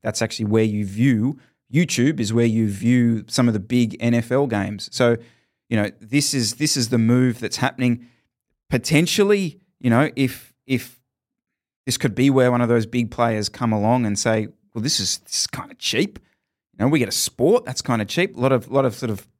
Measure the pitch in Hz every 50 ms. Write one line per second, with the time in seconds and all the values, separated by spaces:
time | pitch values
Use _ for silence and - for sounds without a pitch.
0 | - 110 104 - 117 110 - - 113 104 107 113 110 110 104 104 104 95 98 104
1 | 123 139 127 107 113 131 156 - _ _ _ _ _ _ 120 156 180 - - -
2 | 120 143 - 208 113 101 110 117 117 117 110 113 113 104 101 95 92 117 123 123
3 | 120 117 113 110 101 - - - 123 120 107 107 95 - 123 123 120 110 98 -
4 | - 120 117 117 113 117 123 135 143 131 113 101 98 101 104 98 - - - -
5 | 127 120 117 117 117 - _ _ _ _ _ _ _ _ 117 110 104 104 - _
6 | 113 107 127 143 143 - - 135 117 104 - - 151 151 - 139 120 107 127 117
7 | 113 113 120 123 127 127 113 - 113 104 - - 123 127 - - 127 123 120 117
8 | - - _ _ _ _ _ _ _ _ _ _ _ _ - 123 - - 165 147
9 | 175 165 - - 202 196 208 202 190 160 - - _ _ _ _ - 127 113 120
10 | 147 - - - 139 123 - - - _ _ _ _ - 135 117 - - - _
11 | _ _ _ _ _ _ _ _ _ _ _ _ _ _ _ _ _ 131 123 -
12 | - 127 98 107 131 139 135 131 127 123 123 120 120 113 120 117 110 113 - 123
13 | 120 107 - - 120 117 110 107 104 - - - 123 117 110 107 101 110 120 127
14 | 120 107 104 98 - 117 110 110 107 98 - _ _ _ _ 113 107 147 - -
15 | 98 90 - - _ - - - - - - - - - - _ - - - 110
16 | 190 202 - - _ _ _ _ _ _ _ _ _ _ _ - 110 131 151 151
17 | 120 95 - - - - _ - 120 160 220 160 - - 127 - - - 123 113
18 | 104 101 - 165 180 226 - - 123 131 131 120 - - 127 139 135 127 101 -
19 | - 117 107 95 - _ _